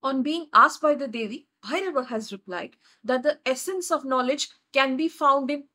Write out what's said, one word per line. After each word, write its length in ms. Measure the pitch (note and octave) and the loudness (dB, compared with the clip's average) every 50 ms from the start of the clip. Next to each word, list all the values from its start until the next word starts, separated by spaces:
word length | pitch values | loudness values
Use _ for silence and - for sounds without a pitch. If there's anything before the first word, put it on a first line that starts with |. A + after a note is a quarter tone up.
On 200 | - C4+ C4+ C4+ | -2 -2 -2 0
being 240 | B3 D4 D#4 E4+ E4 - - | 0 -2 -2 -4 -6 4 6
asked 260 | A3 B3 D4+ D4 - | 6 6 6 4 2
by 140 | - D4+ D4 | 2 2 2
the 120 | C4+ C#4 | 2 -2
Devi, 400 | C4 G#3+ A#3 A3+ G3+ A3 D#4 _ _ _ _ | -8 -6 -6 -6 -6 -8 -12 _ _ _ _
Bhairava 440 | - G3 C#4 F4+ G4 F#4 D#4 C#4 B3 | -10 -6 -4 -4 -4 -2 -2 -2 -4
has 260 | B3 B3 G#3+ A3 - | -2 -6 -8 -6 -8
replied 380 | G3+ G3 _ - F3+ F3 F3 - _ _ _ _ _ _ _ | -14 -14 _ -10 -8 -8 -8 -10 _ _ _ _ _ _ _
that 180 | G#3+ B3 B3+ | -2 -2 2
the 160 | B3 D4 D4+ - _ | 2 0 -2 0 _
essence 460 | B3+ C4 B3+ - - F#4+ F#4+ F4 - | -4 -4 -4 -4 -6 -6 -6 -2 -2
of 160 | E4 D4 - | -4 -4 -2
knowledge 420 | C4+ C4 B3+ B3+ B3 D4 C#4+ - - _ _ _ _ | 0 0 0 2 0 -2 -2 -4 -10 _ _ _ _
can 240 | - C4+ C4+ C4+ C4 | 0 0 2 2 0
be 120 | C4 D#4 E4 | -2 -2 -4
found 420 | - - D#4 C#4 C4+ C#4 C#4 B3+ | -4 2 4 4 4 4 2 -2
in 140 | D4 C#4+ C#4+ _ _ | -4 -6 -6 _ _